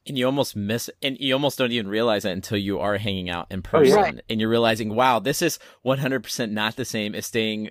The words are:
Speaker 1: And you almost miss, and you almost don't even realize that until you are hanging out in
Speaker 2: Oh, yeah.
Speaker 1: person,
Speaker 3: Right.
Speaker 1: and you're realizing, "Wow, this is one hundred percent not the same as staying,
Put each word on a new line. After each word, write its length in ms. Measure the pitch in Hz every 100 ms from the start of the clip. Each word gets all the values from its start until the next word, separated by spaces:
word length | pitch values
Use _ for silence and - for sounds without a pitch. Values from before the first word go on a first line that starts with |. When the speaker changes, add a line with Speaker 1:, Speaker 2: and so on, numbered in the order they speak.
| -
Speaker 1:
And 100 | 135
you 80 |
almost 300 | 127 143 123
miss, 340 | 104 101 117 - -
and 160 | 139 131
you 140 | 139
almost 240 | 131 143 -
don't 160 | 123
even 160 | 120 98
realize 340 | 107 117 104
that 80 | 101
until 260 | 90 - 104
you 220 | 98 92
are 160 | 101 101
hanging 320 | 107 95 90
out 180 | 87 -
in 80 | 92 -
Speaker 2:
Oh, 80 | 160
yeah. 140 | 139
Speaker 1:
person, 0 | 208 175
Speaker 3:
Right. 60 | - -
Speaker 1:
and 100 | 110
you're 100 | 113
realizing, 460 | 117 113 113 107
"Wow, 240 | 107 131 113
this 220 | 113 -
is 180 | 165 - - -
one 160 | 123 135
hundred 260 | 135 131
percent 300 | - - 110
not 240 | 107 107 131
the 80 |
same 280 | 117 113 104
as 100 | 98
staying, 440 | - 113 110 107 107